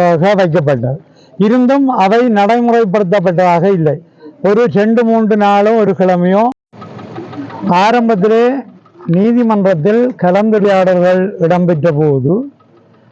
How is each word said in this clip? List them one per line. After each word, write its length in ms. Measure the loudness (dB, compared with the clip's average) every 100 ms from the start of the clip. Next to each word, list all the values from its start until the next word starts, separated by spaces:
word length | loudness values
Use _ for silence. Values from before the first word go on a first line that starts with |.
| 2 2 2
வைக்கப்பட்டது. 640 | 2 0 0 0 -2 -4 -8 -12 _ _ -4
இருந்தும் 480 | 0 2 2 2 0 0
அவை 220 | 0 2 2
நடைமுறைப்படுத்தப்பட்டதாக 1300 | 0 0 0 0 0 0 0 0 0 0 0 2 2 0
இல்லை. 240 | 0 0 -2 -8 _ -20 -6
ஒரு 200 | 0 0 0
ரெண்டு 280 | 0 0 0
மூன்று 320 | 0 0 0 0
நாளோ 360 | 2 2 2
ஒரு 180 | 2 0
கிழமையோ 500 | 0 0 0 0 2 0 -4 _ -20 -20 -18 -16 -16 -16 -14 -14 -10 -2 0
ஆரம்பத்திலே 680 | 2 2 0 0 2 2 0 -2 -8 -20 _ -14 -4
நீதிமன்றத்தில் 920 | 0 2 0 0 0 0 0 0 0 0 -2
கலந்துரையாடல்கள் 1040 | 0 0 0 0 2 2 2 2 2 0 -2 -2
இடம்பெற்ற 500 | -2 0 0 0 0
போது 420 | 0 0 0 0 -2 -4 -14 _ _ _ _ _